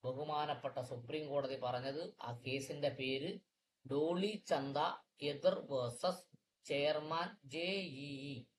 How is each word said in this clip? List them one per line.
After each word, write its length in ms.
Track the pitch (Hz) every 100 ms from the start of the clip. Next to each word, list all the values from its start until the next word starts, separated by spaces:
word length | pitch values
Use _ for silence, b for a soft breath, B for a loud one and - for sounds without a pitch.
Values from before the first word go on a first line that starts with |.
ബഹുമാനപ്പെട്ട 720 | 127 131 151 151 147 143 139 131
സുപ്രീം 480 | 123 123 120 156 151
കോടതി 300 | 143 131 135 123
പറഞ്ഞത്. 480 | 123 131 143 170 -
ആ 80 | 120 120 135
കേസിന്റെ 440 | 135 131 143 147
പേര് 480 | 127 131 131 156 185 _ _ _ _ 131
ഡോളി 520 | 139 156 180 202 214 -
ചന്ത 320 | 156 139 139 165 - - _
എതിർ 360 | 143 143 185 190 -
വേഴ്സസ് 560 | 135 123 120 180 185 - - _ _ -
ചെയർമാൻ 600 | 143 143 151 151 165 180 202
ജെ 240 | 135 156 175 196 185 135 143
ഇ 40 | 139 139
ഇ 40 | 135 -